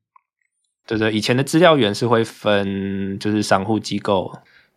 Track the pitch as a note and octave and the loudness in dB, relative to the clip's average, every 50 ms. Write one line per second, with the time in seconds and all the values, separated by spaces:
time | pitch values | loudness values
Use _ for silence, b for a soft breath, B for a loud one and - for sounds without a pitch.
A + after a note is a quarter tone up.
0 | _ _ _ _ _ _ _ _ _ _ _ _ _ _ _ _ _ - A#2 G#2+ | _ _ _ _ _ _ _ _ _ _ _ _ _ _ _ _ _ -6 -4 -2
1 | A2 A2 G#2+ G#2+ G#2 - B2 B2+ C#3 D#3 - D#3+ F3+ E3+ D#3+ C#3+ A2+ G2+ G2+ - | -2 -2 -2 -2 0 0 0 0 0 0 2 4 6 6 6 4 4 2 0 0
2 | B2+ A2+ A#2+ A2+ A2+ - - - - G#2+ G#2 G2+ G2 G2 G2 G2 G2 G2 G2 G2 | 0 0 2 2 0 -2 -6 -4 -2 0 2 2 0 -2 -4 -4 -4 -4 -6 -6
3 | G2 F#2+ G2 G2 - G#2+ G#2 G#2 G#2 - G2+ F#2+ F#2+ G#2 A2 G#2 G#2+ - G#2+ G2+ | -6 -6 -6 -6 -4 -2 0 0 0 2 0 0 0 0 -2 -4 -4 -4 -6 -6
4 | - - G2+ F#2 F2 - - - b b b b b b _ | -2 0 0 0 -2 -4 -10 -16 b b b b b b _